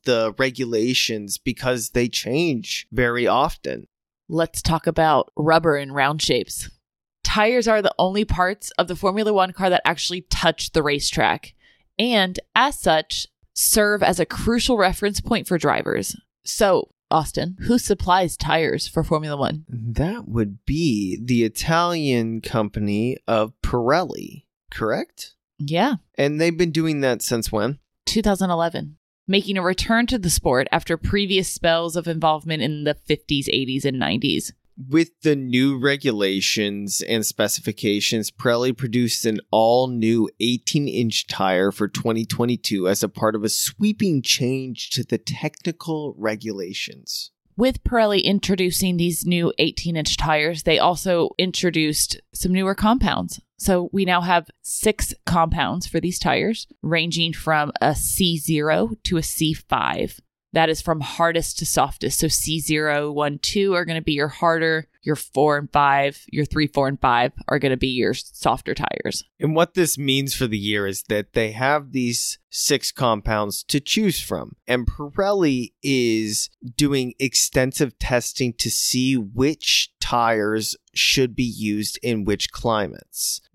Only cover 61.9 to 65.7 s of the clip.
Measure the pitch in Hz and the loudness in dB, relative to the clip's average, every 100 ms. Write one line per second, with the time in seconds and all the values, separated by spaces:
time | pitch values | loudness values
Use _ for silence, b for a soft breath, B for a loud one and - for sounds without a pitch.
61.9 | - - - 160 - - 160 143 151 151 | -2 -4 0 0 0 -2 -4 0 0 0
62.9 | 147 147 147 147 143 - 208 196 180 170 | 0 -2 -2 -2 -2 -2 0 2 2 0
63.9 | 160 156 143 151 - 170 165 160 160 156 | -2 -2 0 0 0 0 2 2 0 -4
64.9 | _ - 147 - 135 151 143 143 | _ -4 -4 -2 2 4 2 0